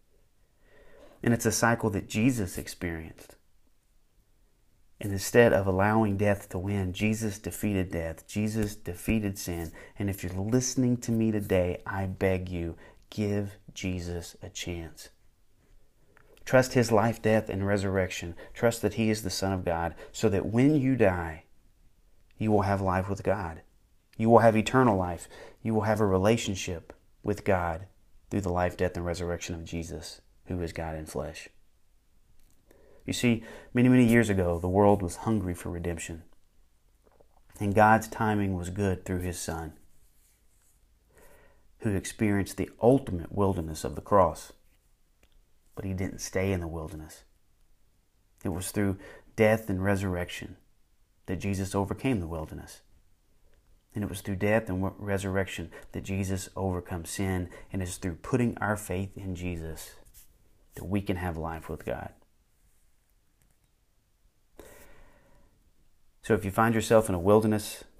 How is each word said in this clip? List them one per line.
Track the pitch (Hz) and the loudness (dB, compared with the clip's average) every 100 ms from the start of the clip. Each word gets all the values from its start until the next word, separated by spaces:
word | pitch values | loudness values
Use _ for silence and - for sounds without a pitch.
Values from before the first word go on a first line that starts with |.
| _ _ _ _ _ _ _ - - - - - | _ _ _ _ _ _ _ -20 -20 -20 -20 -4
And | 117 | 0
it's | 113 113 | 2 2
a | |
cycle | - 117 117 110 | 2 2 2 0
that | 98 - | -2 -2
Jesus | 107 120 120 90 - | 0 2 2 -4 -6
experienced. | - - 87 82 80 - - - _ _ _ _ _ _ _ _ _ _ _ _ _ _ _ - | -10 -8 -6 -6 -10 -16 -20 -20 _ _ _ _ _ _ _ _ _ _ _ _ _ _ _ -8
And | 104 | -4
instead | 98 - 120 117 | -4 4 6 8
of | - 98 | 6 4
allowing | 92 104 110 107 98 | 2 4 4 2 2
death | 104 98 - | 2 0 -4
to | 95 | -6
win, | 95 101 92 | -4 -2 -2
Jesus | 92 107 110 110 95 | 0 0 0 -4 -6
defeated | - - 104 98 90 | -10 -6 -2 -2 -2
death. | 85 82 80 - | -4 -6 -8 -6
Jesus | 104 107 110 104 - | -2 -2 -2 -4 -6
defeated | - 90 - 113 104 98 | -12 -6 -2 0 0 -4
sin. | - 85 82 - - - | -6 -8 -8 -12 -18 -6
And | 101 | -4
if | 95 | -4
you're | 92 | -6
listening | 90 101 123 127 - 123 123 | -6 0 0 0 0 0 0
to | 120 | 0
me | 113 110 | 0 2
today, | 107 98 92 90 87 - | 0 2 2 2 -2 -6
I | 98 95 | -4 -4
beg | 92 95 92 90 | 0 0 0 -2
you, | 87 82 82 - - - | -6 -6 -8 -16 -20 -12
give | - 104 101 101 98 - | -4 -2 -2 -4 -10 -18
Jesus | - 95 90 87 87 85 - | -8 -6 -4 -6 -8 -10 -16
a | 87 | -14
chance. | - - 85 82 - - _ - _ _ _ _ - - _ _ - - - | -10 -8 -8 -10 -16 -20 _ -20 _ _ _ _ -20 -20 _ _ -20 -20 -16
Trust | - 131 127 | 2 4 4
his | 127 110 | 2 4
life, | 110 113 107 | 4 4 2
death, | 110 110 107 | 2 2 2
and | 95 98 | -2 0
resurrection. | 101 98 95 90 - 85 82 - | 0 0 0 -2 -4 -10 -12 -16
Trust | - 117 113 | 0 0 2
that | 104 | -2
he | 110 110 | 0 0
is | 107 | 0
the | 107 | -2
Son | - 95 | -2 -2
of | 95 | -2
God, | 90 82 85 - - | -2 -2 -4 -6 -14
so | - 110 | -2 2
that | 98 - | 2 0
when | 113 135 156 | 4 4 4
you | 131 | 2
die, | 127 104 90 82 80 - - _ _ _ _ _ _ _ - | 4 4 2 -4 -10 -18 -20 _ _ _ _ _ _ _ -4
you | 110 | 2
will | 104 | 4
have | 98 98 | 4 2
life | 95 92 95 | 2 0 0
with | 98 | -2
God. | - 101 85 78 - _ _ _ _ - | -2 -2 -4 -10 -18 _ _ _ _ 0
You | 113 | 8
will | 117 | 8
have | 113 110 | 10 6
eternal | 107 131 127 98 | 4 4 6 4
life. | 90 85 - - - - | 0 -6 -12 -20 -20 -10
You | 113 | -2
will | 110 | 0
have | 104 104 | 2 2
a | 104 | 4
relationship | 92 98 117 113 95 - 82 - - _ _ | 4 4 4 0 -4 -6 -10 -12 -20 _ _
with | - 101 | -6 -2
God | - 92 87 82 98 _ _ - - | 0 0 0 -4 -10 _ _ -20 -6
through | 101 | -4
the | 92 | 0
life, | 87 90 - | 0 0 0
death, | 90 87 | -2 -2
and | 87 | -4
resurrection | 85 87 85 - | -4 -4 -6 -8
of | 85 | -10
Jesus, | 82 87 80 80 - - _ _ - | -8 -8 -8 -10 -14 -18 _ _ -8
who | 90 | -6
is | 85 | -6
God | - 82 78 | -6 -8 -8
in | 78 | -8
flesh. | - 78 82 - - _ _ _ _ _ _ _ - - _ _ - - - - | -8 -8 -12 -18 -20 _ _ _ _ _ _ _ -20 -20 _ _ -20 -20 -14 -8
You | |
see, | 98 120 110 - - - | 0 0 0 -4 -18 -4
many, | 123 123 | 2 6
many | 127 117 | 8 8
years | 117 113 | 6 4
ago, | 95 87 85 | 2 2 0
the | 90 | 2
world | 92 101 101 | 6 8 6
was | 87 - | 2 -4
hungry | - 110 90 | -2 0 0
for | 87 87 | -6 -8
redemption. | 87 85 85 - 82 85 - _ _ _ _ _ _ _ _ _ _ _ - | -6 -6 -6 -8 -12 -16 -20 _ _ _ _ _ _ _ _ _ _ _ -4
And | 143 | 0
God's | 143 107 110 - | 6 8 6 2
timing | - 110 104 98 | -2 0 2 0
was | 92 87 | -2 -4
good | 92 101 90 | -2 -2 -2
through | - 90 | -4 -4
his | 90 85 | -4 -6
Son, | - 82 80 - - - - _ _ _ _ _ _ _ _ _ _ _ - - - - _ _ | -8 -8 -10 -14 -20 -20 -20 _ _ _ _ _ _ _ _ _ _ _ -20 -20 -20 -20 _ _
who | 113 | -4
experienced | 95 - - 107 101 92 - | -2 -4 -2 2 2 0 -4
the | 92 - | -8 4
ultimate | 113 135 131 90 80 | 6 6 2 -6 -4
wilderness | 87 98 92 80 78 | 0 2 2 -4 -6
of | - | -8
the | 73 | -8
cross. | - 101 85 - - - _ _ _ _ _ _ _ _ _ _ _ | 4 6 6 2 -12 -20 _ _ _ _ _ _ _ _ _ _ _
But | - | -10
he | 98 | -6
didn't | 92 95 - | -4 -6 -6
stay | - 95 98 | -6 -2 -2
in | 95 | -2
the | 82 | -4
wilderness. | 82 78 78 78 - _ _ _ _ _ _ _ _ _ _ _ _ | -8 -10 -12 -16 -20 _ _ _ _ _ _ _ _ _ _ _ _
It | 107 | -6
was | 85 95 | -6 -4
through | 110 101 95 - - - - | -2 0 -2 -10 -20 -10 2
death | 107 110 - | 4 4 -2
and | 92 | -2
resurrection | 95 95 98 87 87 - 98 - _ _ _ _ _ _ - | 0 0 -2 -4 -6 -10 -14 -18 _ _ _ _ _ _ -10
that | 92 | -6
Jesus | 101 98 95 | -4 -4 -2
overcame | 98 95 101 135 117 | -2 -2 -2 -2 -2
the | 85 | -4
wilderness. | 82 80 80 - - _ _ _ _ _ _ _ _ _ _ _ | -8 -10 -12 -16 -20 _ _ _ _ _ _ _ _ _ _ _
And | - | -8
it | 104 | -6
was | 98 | -8
through | - 95 | -8 -2
death | 104 110 113 | 2 2 2
and | 92 | -2
re-, | 95 - | -4 -6
resurrection | 101 98 98 95 95 - 82 - - | -4 -4 -2 -2 -2 -6 -12 -14 -12
that | - | -10
Jesus | - 98 95 95 - - | -6 -4 -2 -4 -6 -6
overcomes | 95 90 - 90 80 | -4 -4 -6 -10 -8
sin, | - 95 92 90 - - | -4 -2 -2 -4 -10 -10
and | 101 | -8
it's | 90 - | -6 -6
through | 95 80 | -8 -8
putting | - 123 120 - | -2 0 0 -2
our | 101 107 | -2 -4
faith | - 92 98 - | -4 -6 -6 -8
in | 98 | -8
Jesus | 87 90 85 80 80 - - - - - _ _ _ _ | -6 -6 -6 -10 -12 -16 -20 -20 -20 -20 _ _ _ _
that | - | -12
we | 82 101 | -4 -2
can | 98 98 | -2 -2
have | 90 80 | -4 -4
life | 80 82 - | -6 -8 -10
with | - | -10
God. | - 62 - - _ _ _ _ _ _ _ _ _ _ _ _ _ _ _ _ _ _ _ _ _ _ _ - - - - - - _ _ _ _ _ _ _ _ _ _ _ | -6 -8 -10 -16 _ _ _ _ _ _ _ _ _ _ _ _ _ _ _ _ _ _ _ _ _ _ _ -20 -20 -20 -20 -20 -20 _ _ _ _ _ _ _ _ _ _ _
So | - | 0
if | 104 | 0
you | 95 | 2
find | 95 113 | 2 2
yourself | 113 107 113 110 | 2 6 4 6
in | |
a | 90 | 2
wilderness | 92 107 107 107 - - - | 6 6 6 0 -4 -12 -18